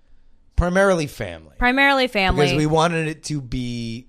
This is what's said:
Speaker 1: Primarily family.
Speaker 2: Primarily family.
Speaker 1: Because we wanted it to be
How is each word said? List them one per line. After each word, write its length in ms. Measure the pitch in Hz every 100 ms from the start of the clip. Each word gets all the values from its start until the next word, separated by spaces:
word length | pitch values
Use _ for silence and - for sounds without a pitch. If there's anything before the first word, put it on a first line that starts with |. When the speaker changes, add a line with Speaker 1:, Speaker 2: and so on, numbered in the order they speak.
| _ - - - _ -
Speaker 1:
Primarily 520 | 175 185 196 175 143
family. 480 | - 98 82 76 -
Speaker 2:
Primarily 500 | 247 269 277 269 254
family. 380 | 202 190 185 147
Speaker 1:
Because 100 | -
we 100 | 151
wanted 400 | 160 170 165 156
it 160 | 160
to 180 | - 147
be 640 | 123 131 123 120 117 120